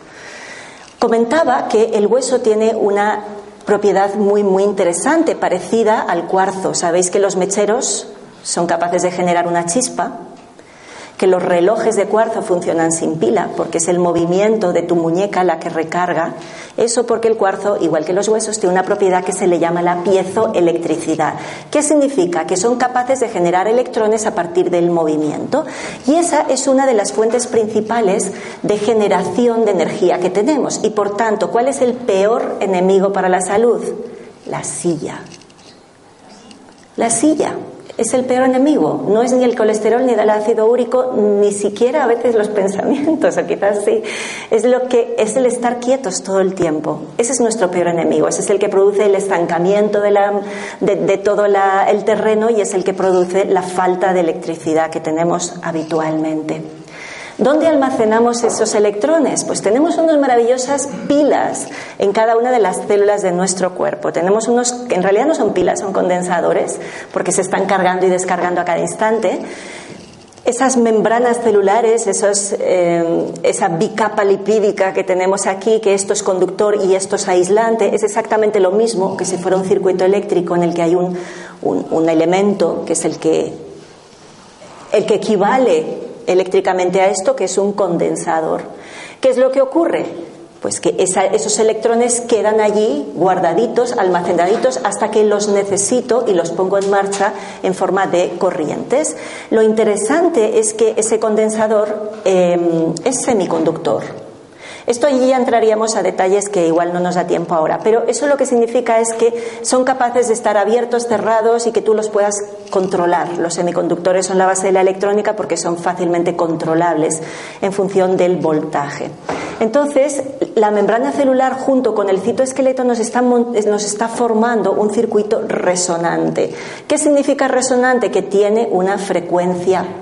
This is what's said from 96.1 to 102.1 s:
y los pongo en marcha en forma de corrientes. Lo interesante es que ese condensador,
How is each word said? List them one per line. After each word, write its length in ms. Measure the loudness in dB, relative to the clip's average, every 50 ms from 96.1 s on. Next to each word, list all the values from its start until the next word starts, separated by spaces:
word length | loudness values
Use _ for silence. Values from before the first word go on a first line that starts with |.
| 0 0 0 0
y 60 | 0
los 180 | 0 0 -2
pongo 260 | -2 -2 -2 0 0 0
en 120 | 0 2
marcha 420 | 0 0 0 -2 -2 -2 -2 -2 -2 -4 -10 -14 -12 -6 -4
en 100 | -4 -2
forma 340 | -2 -2 -2 0 0 0 0
de 240 | 0 0 0 0 -2 -2
corrientes. 800 | -2 -2 0 -2 -4 -4 -4 -6 -4 -2 0 0 0 -2 -4 -8 -12 -14 -14 -16 -6 -2
Lo 100 | 2 4
interesante 960 | 4 4 4 4 2 2 2 0 0 0 2 2 2 2 2 2 2 2 2 0
es 140 | 0 0 0
que 220 | 0 0 2 2 0
ese 200 | 0 0 0 0
condensador, 920 | 0 0 0 2 0 0 0 0 0 2 2 0 0 0 -4 -6 -6 -8